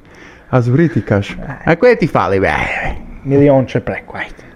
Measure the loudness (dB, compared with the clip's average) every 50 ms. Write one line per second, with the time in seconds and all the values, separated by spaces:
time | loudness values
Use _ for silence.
0 | -10 -20 -20 -20 -20 -20 -20 -20 -8 0 0 0 2 2 2 2 2 2 0 -2
1 | 0 0 0 0 0 -2 -8 -10 -10 -12 -12 -6 0 0 0 4 4 4 4 4
2 | 0 0 0 0 0 2 2 2 2 2 0 -2 -4 -4 -6 -6 -6 -6 -6 -8
3 | -10 -14 -18 -12 -4 0 2 4 4 6 4 4 2 0 -4 -4 -4 -4 -8 -8
4 | -10 -14 -12 -12 -12 -12 -14 -20 -20 -20 -20